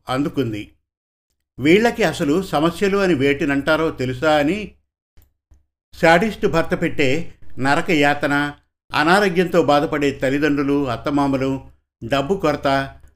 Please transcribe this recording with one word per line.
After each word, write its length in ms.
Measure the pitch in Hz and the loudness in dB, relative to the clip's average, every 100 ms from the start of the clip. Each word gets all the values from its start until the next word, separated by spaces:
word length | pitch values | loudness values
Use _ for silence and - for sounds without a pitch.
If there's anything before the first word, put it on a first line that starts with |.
| - | -6
అందుకుంది. 640 | 127 143 143 120 104 107 _ _ _ _ _ _ _ _ - | -4 -4 -4 -4 -6 -12 _ _ _ _ _ _ _ _ -4
వీళ్ళకి 440 | 135 190 233 226 | 4 4 4 2
అసలు 400 | 190 135 156 165 | -2 0 0 0
సమస్యలు 560 | 190 147 165 170 202 202 | 0 0 0 0 -2 0
అని 160 | 190 | 2
వేటినంటారో 760 | 151 139 143 160 139 143 156 160 | 2 2 0 0 -2 0 0 0
తెలుసా 480 | - 127 127 156 151 | -2 -6 -2 2 2
అని, 340 | 143 202 196 - _ _ _ _ _ _ _ - _ _ _ | 2 -2 -6 -16 _ _ _ _ _ _ _ -20 _ _ _
శాడిస్ట్ 520 | - 170 175 220 202 214 | 0 4 4 2 -2 -2
భర్త 360 | 165 156 175 | 0 0 -2
పెట్టే 520 | 165 - 135 127 - - - - | -2 0 0 0 -4 -12 -12 -4
నరక 320 | 135 151 170 | 0 0 2
యాతన, 640 | 156 143 147 147 143 147 143 _ _ _ | 2 2 2 0 0 -2 -8 _ _ _
అనారోగ్యంతో 720 | - 160 190 202 170 170 175 | -2 2 4 2 0 0 2
బాధపడే 480 | 139 143 156 151 143 | 4 2 2 0 -2
తల్లిదండ్రులు, 800 | 139 131 143 151 143 139 143 139 | -2 -2 0 0 0 0 0 -2
అత్తమామలు, 720 | 117 156 143 143 135 135 135 - _ _ _ | -4 -2 0 0 0 -2 -4 -8 _ _ _
డబ్బు 320 | 113 139 139 190 | -4 -2 0 -2
కొరత, 540 | 156 143 143 135 135 - - | -2 0 0 -2 -2 -12 -20